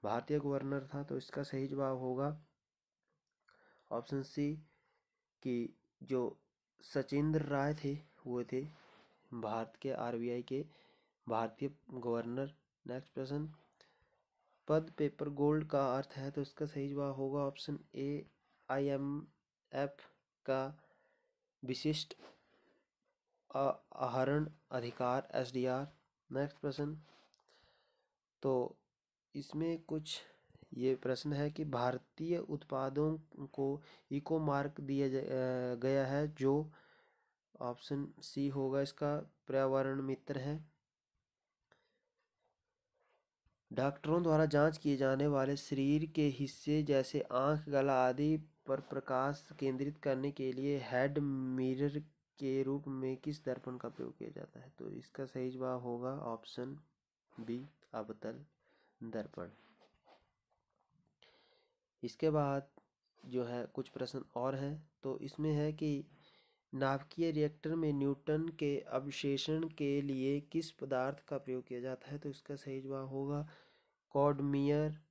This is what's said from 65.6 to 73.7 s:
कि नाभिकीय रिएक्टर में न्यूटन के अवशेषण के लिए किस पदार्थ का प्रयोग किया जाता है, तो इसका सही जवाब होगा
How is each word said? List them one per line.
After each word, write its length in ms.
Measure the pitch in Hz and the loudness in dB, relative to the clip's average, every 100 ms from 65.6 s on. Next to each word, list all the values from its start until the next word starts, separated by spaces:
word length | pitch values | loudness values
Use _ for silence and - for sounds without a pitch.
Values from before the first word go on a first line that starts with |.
| 151 | 0
कि 320 | 156 156 143 139 - - _ _ _ _ | 0 -2 -2 -4 -16 -20 _ _ _ _
नाभिकीय 580 | 131 135 139 - - 165 | 0 2 2 -4 0 0
रिएक्टर 440 | 151 151 151 156 165 | 4 2 0 -4 0
में 180 | 156 | 2
न्यूटन 540 | 143 139 139 - 156 165 | 2 2 0 0 0 0
के 300 | 160 147 143 | 0 0 0
अवशेषण 880 | - 127 139 135 143 135 - 156 160 | 0 -2 -2 -2 0 0 0 0 0
के 340 | 156 143 143 | -2 0 2
लिए 400 | 143 135 131 143 | 0 0 2 0
किस 300 | 147 165 165 | 0 -4 -4
पदार्थ 480 | - 139 131 131 143 | -6 -2 0 0 -2
का 180 | - 139 | -6 -6
प्रयोग 300 | 131 127 123 | -4 -6 -4
किया 120 | 123 | -6
जाता 320 | 127 127 - | -6 -6 -8
है, 60 | 147 | -8
तो 120 | 147 | -8
इसका 260 | 135 - 143 | -10 -10 -10
सही 260 | - 135 | -6 -8
जवाब 260 | 135 135 135 | -4 -6 -4
होगा 400 | 135 139 147 151 - - | -4 -2 -2 -4 -10 -20